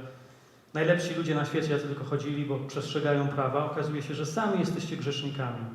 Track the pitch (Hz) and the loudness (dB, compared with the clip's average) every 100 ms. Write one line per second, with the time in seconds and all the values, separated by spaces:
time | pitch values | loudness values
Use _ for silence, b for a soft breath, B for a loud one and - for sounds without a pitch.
0 | B B B B B B B 156 160 175 | B B B B B B B 2 4 4
1 | 175 165 160 151 143 156 151 143 143 139 | 2 0 2 2 2 0 2 2 0 -4
2 | 127 143 147 147 143 131 135 143 - 151 | -2 -2 0 -2 -2 -2 -2 -4 -2 0
3 | 147 143 139 143 131 139 151 156 147 147 | 2 4 2 2 2 0 0 -2 -2 -2
4 | 143 147 - 226 208 185 170 165 - - | -4 -4 -2 0 2 2 2 0 -4 -4
5 | 131 139 143 139 123 117 113 | -4 -2 -4 -4 -4 -4 -8